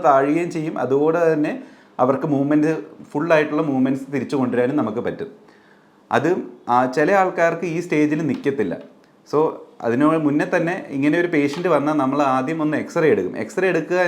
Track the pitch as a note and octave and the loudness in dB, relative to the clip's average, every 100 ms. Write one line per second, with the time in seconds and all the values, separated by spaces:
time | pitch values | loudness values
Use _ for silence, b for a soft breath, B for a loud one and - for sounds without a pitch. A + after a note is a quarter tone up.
0 | D#3+ C3+ C#3+ D#3+ F3 E3 D#3 C#3+ B2 C3+ | 4 4 4 0 -2 -4 -6 -4 0 2
1 | D3+ E3+ D#3+ D#3 D#3+ B3+ B B B B | 2 2 2 2 0 -4 B B B B
2 | B2+ C3 - C#3 C#3+ D3+ D#3 D#3 - - | 0 2 0 0 2 2 2 -2 -6 -18
3 | - D3 E3+ D#3 D3+ D3+ D3 C3 C3 C3 | -10 -4 2 2 2 -2 0 0 0 -2
4 | - C#3+ A#2 C#3+ A#2+ B2 B2 D3 A2+ A2+ | -4 -6 -2 -2 0 0 0 0 -2 -4
5 | - - - - - b b b b b | -6 -6 -10 -14 -20 b b b b b
6 | b A#2+ D#3 F#3 - - - A#2+ - D#3+ | b 0 0 -2 -6 -10 0 0 2 0
7 | D#3 G3 F#3 - E3 E3 F3+ E3 F3 D3+ | 2 2 2 2 0 0 -4 -6 -2 0
8 | D3+ D#3 D3+ - C#3 C3+ F#2 D2 - - | 0 0 -2 -2 -2 -2 -4 -6 -12 -20
9 | b b - C#3+ D#3 - - - A#2 A#2+ | b b -4 0 0 -4 -16 -8 -2 2
10 | D3+ D#3+ D3 D3 F3+ F3+ - F#3+ - C3+ | 2 2 0 0 0 -2 -2 -6 -8 -2
11 | D3 E3+ F3 D3 C#3 E3+ F3+ D3 D3 D3+ | 0 2 0 0 0 -2 0 2 2 0
12 | C3 C#3 C#3 C3 C3 E3 D3+ C3+ - E3+ | 0 0 0 0 -2 -2 -2 -2 -4 0
13 | D#3 G2 F#2 F2+ A2 F#3 F#3 E3 - F3+ | 2 2 0 -6 -6 -2 0 0 0 0